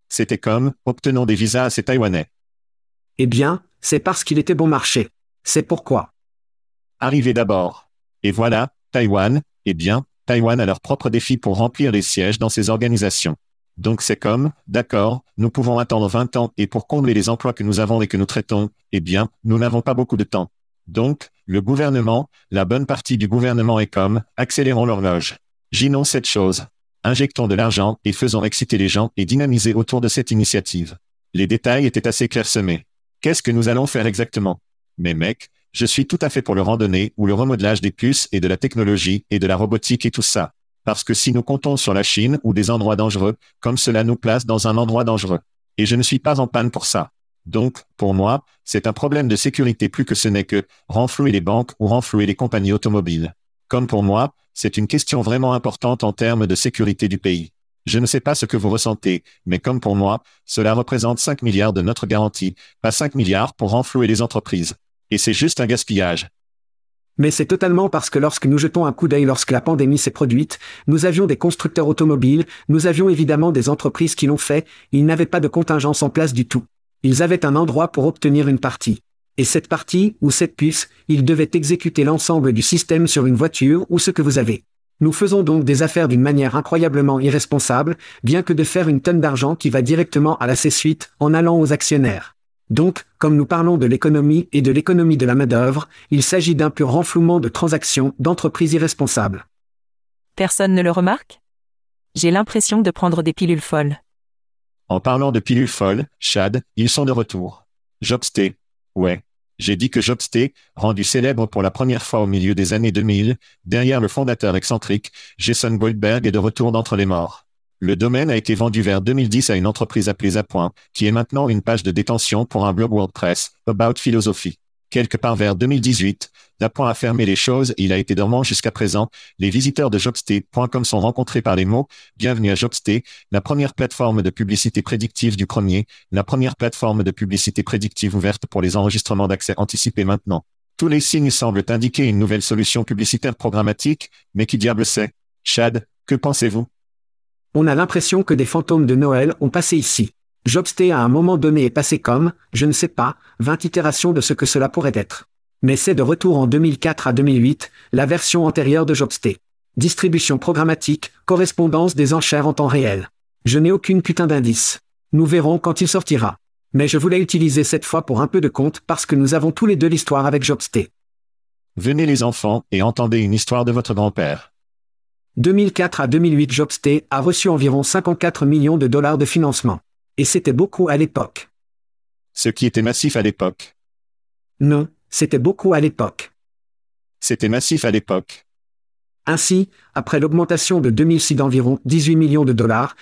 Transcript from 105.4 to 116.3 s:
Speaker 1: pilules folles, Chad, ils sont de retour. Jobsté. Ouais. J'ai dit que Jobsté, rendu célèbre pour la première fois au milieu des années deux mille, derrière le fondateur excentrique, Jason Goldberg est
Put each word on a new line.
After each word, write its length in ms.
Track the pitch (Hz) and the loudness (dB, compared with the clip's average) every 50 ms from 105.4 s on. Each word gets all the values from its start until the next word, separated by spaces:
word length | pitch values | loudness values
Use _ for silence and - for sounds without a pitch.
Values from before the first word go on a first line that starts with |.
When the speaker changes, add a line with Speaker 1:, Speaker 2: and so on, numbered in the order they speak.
Speaker 1:
pilules 280 | - - 123 123 131 107 | 0 0 0 0 0 0
folles, 380 | - - 101 95 101 120 147 - _ - | -2 -2 0 0 0 0 -4 -8 _ -8
Chad, 420 | - - - 104 95 101 113 127 - _ - | -6 -4 -2 0 0 0 -2 -4 -6 _ -4
ils 120 | 107 113 120 | -2 0 0
sont 160 | - 147 143 | 0 0 0
de 80 | 131 | 0
retour. 540 | 127 120 110 - - 92 90 - - _ _ _ _ _ _ _ _ - | 0 -2 -2 -4 -6 -8 -8 -8 -12 _ _ _ _ _ _ _ _ -10
Jobsté. 560 | 104 92 123 120 - - - 107 98 92 - _ _ _ _ _ _ _ - | -4 -4 -4 -4 -4 -4 -2 0 0 0 -2 _ _ _ _ _ _ _ -4
Ouais. 300 | 92 92 90 90 - _ _ _ _ _ _ _ - | -2 -2 -2 -2 -4 _ _ _ _ _ _ _ -8
J'ai 180 | - - 104 | -4 -4 -2
dit 120 | 87 117 127 | -2 -2 -2
que 120 | - 120 | 0 0
Jobsté, 520 | 107 - 123 - - - - 117 131 147 _ _ _ _ - | 0 0 -2 -4 -6 -4 -2 0 -2 -2 _ _ _ _ -10
rendu 300 | - 107 110 107 98 98 | -4 -2 -2 -2 0 -2
célèbre 420 | - - 127 120 135 131 113 113 | -2 0 0 0 0 0 -2 -2
pour 160 | 107 - 104 | -2 -2 -2
la 80 | 95 95 | -2 -2
première 320 | - - 131 127 123 120 | -2 -2 -2 -2 -2 -2
fois 180 | - - - 110 | -4 -4 -2 -2
au 60 | 104 | 0
milieu 300 | 98 98 95 90 98 101 | 0 0 0 0 0 0
des 160 | 98 95 87 | 0 0 0
années 180 | 110 107 117 113 | 0 0 0 0
deux 120 | 87 104 | 0 0
mille, 340 | 107 110 101 98 107 117 127 - _ _ _ _ - | 0 0 0 2 0 0 -2 -4 _ _ _ _ -8
derrière 360 | 87 104 120 123 131 135 123 | -4 -2 0 2 2 2 2
le 80 | 110 95 | 0 -2
fondateur 480 | - 143 135 123 117 - - 101 90 | -2 -2 -2 -2 -2 -2 -2 0 0
excentrique, 560 | 92 - - 120 107 - - 101 104 - - _ - - - _ - | 0 -2 -2 -4 -4 -2 -2 -4 -4 -4 -8 _ -20 -20 -20 _ -6
Jason 380 | 92 113 117 - - 113 113 | -2 -2 -2 -2 0 -2 0
Goldberg 500 | 98 110 113 110 104 107 104 113 123 110 | 0 0 0 -2 0 0 0 0 2 0
est 60 | 107 | 0